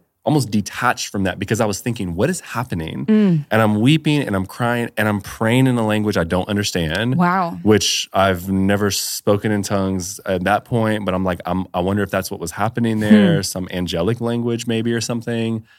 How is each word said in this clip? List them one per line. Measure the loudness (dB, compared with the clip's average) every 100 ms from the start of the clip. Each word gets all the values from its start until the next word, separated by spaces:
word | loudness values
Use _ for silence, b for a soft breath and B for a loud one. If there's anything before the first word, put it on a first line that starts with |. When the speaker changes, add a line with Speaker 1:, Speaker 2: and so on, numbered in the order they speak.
| _ _
Speaker 1:
almost | 0 0 2
detached | -2 -2 -2 -2 0 -4
from | -2
that | -2 -2
because | -2 0
I | 0
was | -2
thinking, | -6 -4 -4 0
"What | -2
is | -2
happening?" | -6 -8 -4 -6 -6 -6 0
Speaker 2:
Mm. | 4 4 2 2
Speaker 1:
And | 2
I'm | 4 4
weeping | 4 2 2 0
and | 0
I'm | -2
crying | -4 -4 -2 -2 -2 0
and | 0
I'm | 0
praying | -6 -4 2 4 4
in | 2
a | 0
language | 0 0 0
I |
don't | 0 -2 0
understand. | -2 -2 -2 -2 0 0
Speaker 2:
Wow. | 2 2 2 -2 -2
Speaker 1:
Which | 4 4 4 -2 -2
I've | 2 2 2 -2
never | 0 2 2 0
spoken | -2 -6 -4 0 0 2
in | -2
tongues | -2 -2 -2 -4 -6 -10 -4
at | -2
that | 0 0
point, | 0 0 0 0
but | -2
I'm | -2
like, | -2 -4 -4
I'm, | -4 -2
I | -2
wonder | 0 0
if | 0
that's | -2 -4
what | -8
was | -8
happening | -4 -4 0 -2 0
there, | 6 8 8 2
Speaker 2:
Hmm. |
Speaker 1:
some | 0 -6 -6
angelic | -4 -2 0 0 0
language | -2 -2 -2 -2 -2
maybe | -2 0
or | -2
something. | -2 -6 -4 -4 -2 -4 b